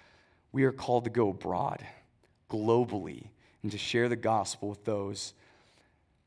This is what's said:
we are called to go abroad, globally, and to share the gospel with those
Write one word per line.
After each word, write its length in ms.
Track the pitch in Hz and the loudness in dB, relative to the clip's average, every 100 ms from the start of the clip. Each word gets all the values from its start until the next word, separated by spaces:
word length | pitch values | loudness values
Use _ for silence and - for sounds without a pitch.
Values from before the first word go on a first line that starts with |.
| - _ _ _ _ | -20 _ _ _ _
we 120 | 131 | 2
are 80 | 135 | 2
called 320 | 131 - 120 | 2 2 2
to 60 | 117 | 2
go 200 | 113 104 | 2 2
abroad, 520 | 92 90 90 - - - - _ _ _ _ - | 2 -2 -2 -2 -4 -10 -20 _ _ _ _ -8
globally, 800 | 110 107 120 120 101 85 67 - _ _ _ | -2 4 4 4 -2 -6 -10 -14 _ _ _
and 100 | 107 | -8
to 60 | 87 | -6
share 320 | - 120 120 | -2 2 2
the 60 | 117 | 2
gospel 520 | 113 110 95 - 101 | 2 2 0 -4 -8
with 160 | 104 | -6
those 480 | - 104 98 98 - - _ _ _ _ _ _ _ _ | -4 -4 -4 -8 -10 -14 _ _ _ _ _ _ _ _